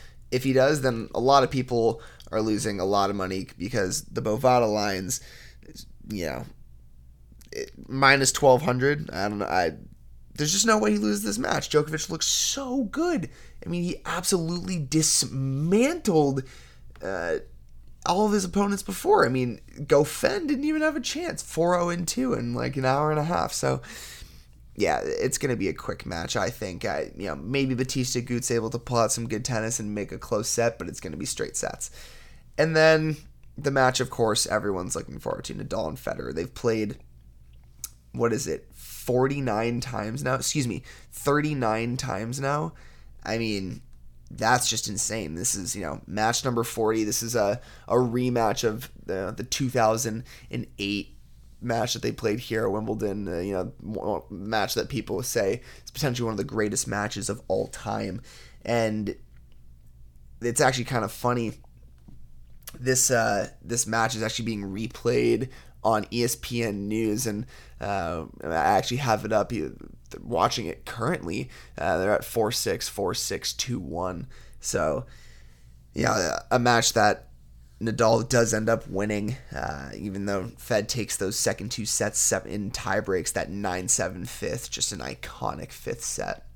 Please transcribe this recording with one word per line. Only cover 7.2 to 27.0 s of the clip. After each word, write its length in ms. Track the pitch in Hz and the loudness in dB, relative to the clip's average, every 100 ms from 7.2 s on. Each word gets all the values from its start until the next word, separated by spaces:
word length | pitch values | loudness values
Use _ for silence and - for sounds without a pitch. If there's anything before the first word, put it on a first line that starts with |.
| - - - | -20 -20 -12
it, 180 | - - - - | -10 -10 -12 -8
minus 460 | 135 135 139 131 | 4 6 8 6
twelve 280 | - 143 127 | 6 8 8
hundred, 480 | 151 127 139 147 - | 6 2 2 0 -2
I 180 | 80 104 | -4 -2
don't 100 | 104 | -2
know, 60 | 98 | 0
I, 320 | 92 82 - - - - - - - | 2 2 -2 -12 -18 -20 -20 -12 -4
there's 160 | 151 | 0
just 140 | 196 226 | 2 4
no 120 | 214 | 4
way 140 | 214 | 4
he 60 | 208 | 2
loses 260 | 208 202 | 2 0
this 140 | 208 208 | -2 -2
match. 320 | - 151 - | 0 0 2
Djokovic 400 | 151 156 156 - | 2 2 -2 -4
looks 160 | - - | -4 0
so 580 | - - - 262 269 | 0 0 -2 -2 -2
good. 460 | 208 - 349 294 - - - - - | -2 0 0 0 -2 -10 -18 -12 -6
I 40 | |
mean, 140 | 175 | -2
he 180 | 175 - - | -2 -4 -6
absolutely 720 | - 180 185 165 175 185 180 | -4 2 2 2 -4 -4 -4
dismantled, 1700 | 139 156 156 - 135 135 135 135 160 202 262 349 220 156 143 135 131 - - - - - | 2 2 4 2 0 -2 -2 0 4 6 4 2 4 6 6 2 -4 -10 -20 -18 -18 -10
uh, 340 | 95 92 85 76 - - - - - - - | -6 -4 -2 -2 -4 -16 -18 -18 -18 -4 0
all 200 | 180 214 | 2 4
of 80 | |
his 100 | 208 | 2
opponents 400 | 185 202 202 202 | 2 2 2 0
before. 420 | - 185 330 415 120 | -4 0 6 6 6
I 40 | |
mean, 320 | 131 123 - - - | 4 0 -4 -12 -8
Goffin 680 | 143 143 151 - - 415 302 | 4 6 6 2 2 2 0
didn't 180 | 269 294 | 0 0
even 160 | 311 | 2
have 160 | 311 302 | 2 0
a 40 | |
chance. 400 | - 294 359 - | -4 -4 -4 -6
Four 380 | - - 170 180 | -4 2 4 4
oh 80 | 175 | 2
and 180 | 175 170 | 0 -2
two 280 | - 254 | 0 0
in, 200 | 123 120 | 0 -2
like, 220 | 120 123 135 | -2 -2 0
an 80 | |
hour 260 | 131 139 151 | 2 4 2
and 100 | 151 | 2
a 20 | |
half. 300 | 151 175 160 | 2 0 0
So, 280 | - 139 131 - - - - - - - - - - | 0 0 0 -4 -14 -14 -16 -16 -18 -20 -20 -14 0
yeah, 240 | 80 65 | 2 2
it's 360 | 69 - 131 - | 0 0 0 0
gonna 180 | 139 117 | 0 0
be 140 | 92 | -2
a 40 | |
quick 320 | 76 - - - | -2 -6 -8 -6
match, 300 | 85 82 117 | -6 -4 -2
I 140 | 98 | -2
think. 340 | 123 101 87 | -2 -8 -4
I, 280 | 104 78 | -4 -2